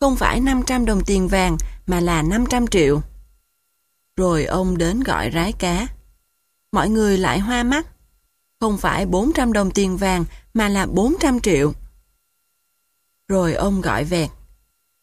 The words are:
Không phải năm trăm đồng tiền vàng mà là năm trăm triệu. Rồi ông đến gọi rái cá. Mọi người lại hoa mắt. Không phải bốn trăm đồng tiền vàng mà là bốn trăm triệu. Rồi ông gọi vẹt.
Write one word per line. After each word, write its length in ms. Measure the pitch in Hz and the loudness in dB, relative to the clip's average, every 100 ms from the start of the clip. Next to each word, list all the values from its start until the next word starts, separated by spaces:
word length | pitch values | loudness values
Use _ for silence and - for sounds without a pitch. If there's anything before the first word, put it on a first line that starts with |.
Không 160 | 277 254 | 0 0
phải 240 | - 226 | 0 0
năm 220 | 269 254 247 | 2 0 0
trăm 180 | 254 | 0
đồng 200 | 226 202 | 2 0
tiền 240 | - 196 185 | 2 0 2
vàng 280 | 190 185 160 - - - | 2 2 0 -4 -8 -4
mà 140 | 180 | -2
là 220 | 170 165 | 0 0
năm 220 | 156 220 247 | 0 0 0
trăm 160 | 247 233 | 0 0
triệu. 340 | 196 143 147 - - - _ _ _ _ _ _ _ _ - | 2 2 2 -4 -14 -20 _ _ _ _ _ _ _ _ -2
Rồi 280 | 180 160 | 0 0
ông 340 | - 185 185 175 | 0 -2 0 0
đến 220 | 165 226 | 0 0
gọi 300 | 269 78 104 | -2 -2 -2
rái 180 | 165 175 | -2 -2
cá. 340 | - 180 175 247 - _ _ _ _ _ _ - | -2 -2 -2 -4 -10 _ _ _ _ _ _ -4
Mọi 160 | 190 175 | -2 0
người 300 | 220 214 190 | 2 2 2
lại 200 | 185 143 | 0 0
hoa 240 | 202 247 | 0 0
mắt. 240 | 240 294 330 - _ _ _ _ _ - | 0 0 -4 -14 _ _ _ _ _ -4
Không 180 | 220 202 | -2 -2
phải 280 | 180 - 175 | -2 -2 0
bốn 260 | 180 254 | 0 2
trăm 180 | 320 247 | 2 2
đồng 180 | 214 190 | 2 0
tiền 260 | 202 190 180 | 2 0 0
vàng 280 | 190 180 165 - _ | 0 0 -2 -8 _
mà 140 | 226 208 | -2 0
là 180 | 202 185 | 0 0
bốn 280 | 180 233 370 | 0 2 2
trăm 200 | 294 247 | 0 2
triệu. 320 | 214 147 147 - - _ _ _ _ _ _ _ _ _ _ _ _ _ - | 2 2 0 -4 -16 _ _ _ _ _ _ _ _ _ _ _ _ _ -2
Rồi 260 | 190 170 | 0 0
ông 260 | - 196 196 | 0 0 0
gọi 240 | 165 104 | -2 -2
vẹt. 260 | 151 175 151 - - - _ _ _ _ | -2 -2 -2 -8 -20 -20 _ _ _ _